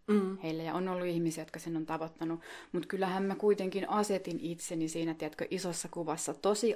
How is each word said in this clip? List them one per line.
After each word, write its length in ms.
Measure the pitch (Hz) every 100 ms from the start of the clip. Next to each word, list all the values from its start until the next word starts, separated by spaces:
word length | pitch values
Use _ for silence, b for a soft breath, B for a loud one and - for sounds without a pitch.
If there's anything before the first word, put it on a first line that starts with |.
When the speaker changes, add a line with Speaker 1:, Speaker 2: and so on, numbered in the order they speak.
| -
Speaker 1:
Mm. 300 | 208 190 190
Speaker 2:
heille, 260 | 160 160
ja 100 | 160
on 140 | 165 185
ollut 200 | 180 180
ihmisiä, 340 | 170 165 160
jotka 180 | 156 165
sen 180 | 170 160
on 80 | 160
tavoittanut. 540 | 160 165 - 165 165 B B B
Mut 140 | 175 165
kyllähän 380 | 190 190 185
mä 120 | 196 190
kuitenkin 540 | 208 202 190 196 -
asetin 500 | 208 208 190 185 165
itseni 480 | 165 170 - 165 160
siinä, 260 | 165 165
tiedätkö, 340 | 160 151 - -
isossa 380 | 180 180 170 -
kuvassa 420 | - 156 160 -
tosi 420 | - 196 208 233